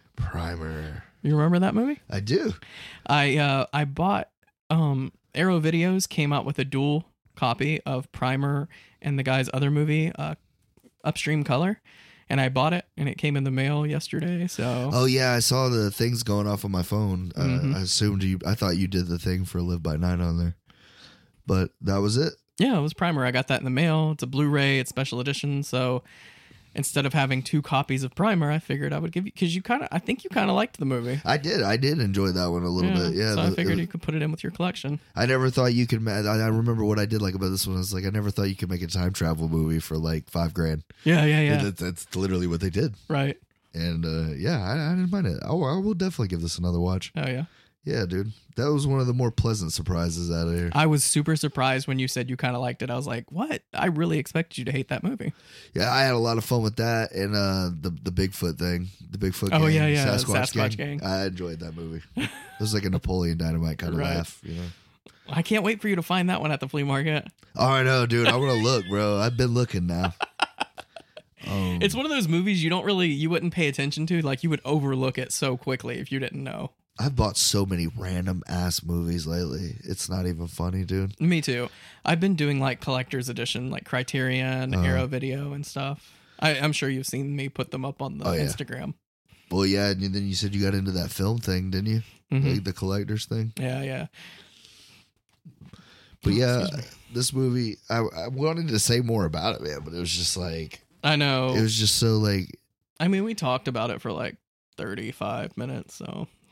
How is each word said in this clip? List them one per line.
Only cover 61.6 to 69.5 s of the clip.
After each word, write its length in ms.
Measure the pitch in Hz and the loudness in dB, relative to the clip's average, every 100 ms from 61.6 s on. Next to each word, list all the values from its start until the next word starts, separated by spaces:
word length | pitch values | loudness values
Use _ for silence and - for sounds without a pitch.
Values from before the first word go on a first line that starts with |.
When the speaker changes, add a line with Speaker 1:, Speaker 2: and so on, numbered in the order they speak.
| 82 80 | -10 -10
Speaker 1:
movie. 260 | 82 82 - | -10 -10 -10
Speaker 2:
<laughs> 60 | - | -8
Speaker 1:
It 140 | 113 - - - | -8 -8 -14 -4
was 120 | 107 | -2
like 120 | 107 95 | 0 0
a 40 | |
Napoleon 480 | 92 - 92 85 82 | 0 0 0 0 0
Dynamite 420 | 82 82 80 78 | 0 0 0 -2
kinda 180 | 85 82 | -2 -2
Speaker 2:
Right. 180 | 87 85 | 0 -2
Speaker 1:
laugh, 240 | 82 - | -4 -10
you 100 | - | -12
know? 140 | 85 87 - _ _ - - - | -10 -10 -12 _ _ -20 -20 -6
Speaker 2:
I 140 | 156 | -4
can't 220 | 165 214 202 | 0 0 0
wait 160 | 220 | 0
for 80 | 214 | 0
you 60 | 180 | 0
to 60 | |
find 260 | - 185 180 | 0 2 2
that 100 | 180 | 0
one 120 | 151 | 0
at 80 | 143 | -2
the 80 | 139 | -4
flea 140 | 151 | -2
market. 440 | 143 139 156 151 - - - - | 0 0 0 -2 -4 -14 -8 0
Speaker 1:
Oh, 100 | 127 | 4
I 160 | 135 | 6
know, 220 | 131 131 120 | 6 4 4
dude. 220 | 117 117 | 4 4
I 80 | 120 | 4
wanna 160 | 139 | 2
look, 340 | 117 117 127 90 | 2 4 2 2
bro. 300 | 101 104 101 | 2 2 2
I've 180 | 113 120 | 2 2
been 180 | 123 | 2